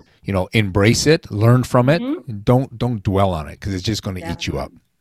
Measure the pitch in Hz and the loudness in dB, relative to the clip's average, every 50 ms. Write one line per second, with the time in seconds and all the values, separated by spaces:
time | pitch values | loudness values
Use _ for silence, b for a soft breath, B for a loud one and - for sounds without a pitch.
0 | - b b b b - 98 92 92 - - 113 104 95 87 101 101 110 - - | -10 b b b b -4 -2 -2 -2 0 0 0 0 2 2 4 4 4 4 4
1 | - 147 156 170 - - 107 101 107 117 123 127 120 - - 123 123 135 156 175 | 2 2 2 2 0 -6 -2 2 4 6 6 4 2 2 2 2 4 4 2 0
2 | 240 262 302 - - - 110 101 104 - 123 127 135 - 117 107 123 123 123 101 | 0 -4 -6 -6 -8 -12 -14 -4 0 2 2 2 2 -2 -6 -6 -4 -4 -4 -4
3 | - 107 92 98 101 95 87 78 73 73 76 - - 104 98 90 90 110 107 - | -4 -2 0 2 2 0 0 -4 -6 -10 -14 -10 -8 -6 -6 -4 -4 -4 -4 -4
4 | - 104 92 92 - - 85 - - - 78 67 69 - - - _ _ _ _ | -6 -8 -10 -8 -8 -10 -10 -8 -6 -6 -6 -6 -8 -8 -12 -20 _ _ _ _